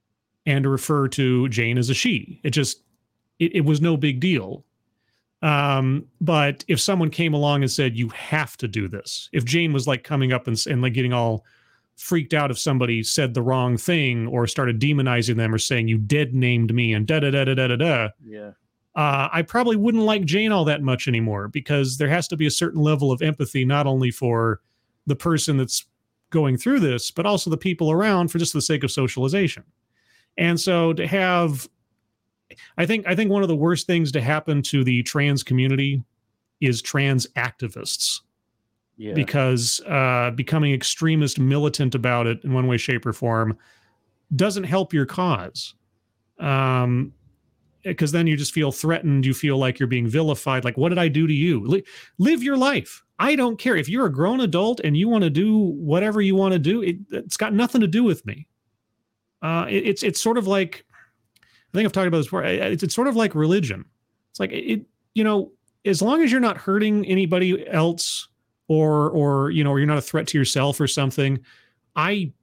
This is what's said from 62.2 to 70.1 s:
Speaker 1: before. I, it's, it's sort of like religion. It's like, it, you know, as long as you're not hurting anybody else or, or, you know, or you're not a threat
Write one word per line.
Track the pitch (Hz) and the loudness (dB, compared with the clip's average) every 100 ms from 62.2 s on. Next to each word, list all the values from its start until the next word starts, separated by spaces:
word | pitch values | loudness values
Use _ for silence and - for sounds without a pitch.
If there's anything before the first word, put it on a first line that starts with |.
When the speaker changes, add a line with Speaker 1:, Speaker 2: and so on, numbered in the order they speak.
| 143 | 0
Speaker 1:
before. | 190 | -2
I, | - | -2
it's, | - - 170 | -2 0 -2
it's | 180 | -2
sort | - 262 | 0 0
of | 226 | 2
like | 214 | 0
religion. | 156 156 190 147 92 - _ _ _ _ | 2 2 2 0 -6 -10 _ _ _ _
It's | - | -6
like, | 196 | -6
it, | - 285 220 - _ _ | -4 -4 -4 -6 _ _
you | 220 | 0
know, | 214 208 - - _ _ | 2 2 -2 -10 _ _
as | 208 180 | -2 2
long | 208 311 | 2 4
as | 311 | 4
you're | 262 | 4
not | 240 185 | 2 0
hurting | - 196 214 208 196 | 0 2 4 2 2
anybody | 190 185 180 185 185 - | 2 2 2 2 0 -2
else | 165 165 170 - - - _ _ _ _ | 0 0 0 -6 -6 -10 _ _ _ _
or, | 156 156 151 151 | 2 4 4 2
or, | 156 143 139 139 | 2 2 2 2
you | 160 | 2
know, | 143 | 2
or | 139 | 2
you're | 147 | 2
not | 151 | 0
a | |
threat | - | -2